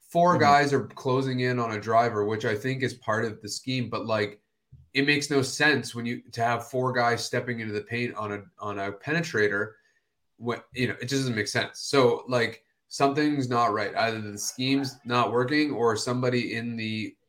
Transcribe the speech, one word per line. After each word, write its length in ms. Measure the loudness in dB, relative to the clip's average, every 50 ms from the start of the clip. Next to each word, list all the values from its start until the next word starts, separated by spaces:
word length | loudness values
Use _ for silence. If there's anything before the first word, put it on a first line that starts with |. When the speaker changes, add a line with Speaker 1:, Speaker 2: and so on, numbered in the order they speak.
| _ _
Speaker 1:
Four 260 | 2 4 6 6 6
Speaker 2:
Mm-hmm. 80 | 6 6
Speaker 1:
guys 300 | 8 8 6 6 4 2
are 120 | 0 0
closing 540 | -2 -10 -6 -2 0 0 2 0 0 -2 0
in 180 | 0 0 0 0
on 140 | 0 -2 -2
a 80 | -4
driver, 440 | -2 4 4 4 4 4 2 0 0
which 200 | 0 0 0 0
I 100 | 0 -2
think 280 | 0 -2 -2 -2 0 -2
is 120 | -4 -4
part 300 | -6 -4 -2 0 0 0
of 180 | -2 -6 -8 -10
the 60 | -10
scheme. 420 | -10 -8 -6 -4 -4 -4 -4 -4
But, 160 | -4 -6 -2
like, 340 | -2 0 0 0 -2 -4 _ _ _ _ _ _ _ -20 -20 -20 _ _
it 100 | 0 2
makes 260 | 4 2 2 2 2
no 120 | 2 2 2
sense 520 | 0 0 2 4 4 4 2 0 -4 -8
when 120 | -6 -6
you, 160 | -6 -6 -6 -10 -12 -4
to 100 | -2 0
have 260 | 0 0 -2 -4 -6
four 220 | -4 -2 -2 0 0
guys 320 | 2 2 2 0 0 -4
stepping 360 | -4 -4 -4 -4 -4 -6 -6
into 140 | -6 -4 -6
the 80 | -6 -6
paint 320 | -4 -4 -4 -4 -4 -4
on 180 | -6 -6 -6 -6
a, 100 | -8 -10 -14 _ _
on 200 | -8 -8 -6 -4
a 140 | -6 -6 -8
penetrator. 800 | -8 -6 -2 -2 -2 -2 -2 0 2 2 2 2 0 -4 -4 -8 _ _ _ _ _ _ _ _ _ _ _ _ _
When, 220 | -6 -6 -6 -6 -8 _ -4
you 140 | -2 0
know, 80 | 0 0
it 140 | -4 -6 -2
just 140 | -2 -2 0
doesn't 120 | 0 0
make 140 | -2 -2 0
sense. 320 | 0 -2 -2 -2 -8 -12
So, 440 | -8 0 4 4 6 4 4 2 -4 -2
like, 340 | 0 0 0 0 -4 -10 _ _ _ _ _ _
something's 600 | -2 0 0 2 2 2 2 2 2 0 -2 0
not 240 | 0 2 2 2 0
right. 220 | 0 -2 -4 -2
Either 240 | 0 0 0 0 -4
the 180 | -6 -8 -8 -8
scheme's 580 | -8 -8 -6 -4 0 0 0 0 0 -4 -8 -10 _
not 280 | -2 0 2 2 2 2
working 400 | 0 0 2 2 0 0 0 0
or 240 | 0 2 2 2
somebody 580 | 0 -2 -2 -2 0 0 0 0 0 -2 -2 -4
in 220 | -6 -6 -6 -6
the 400 | -6 -4 -4 -4 -4 -6 -8 -10 _ _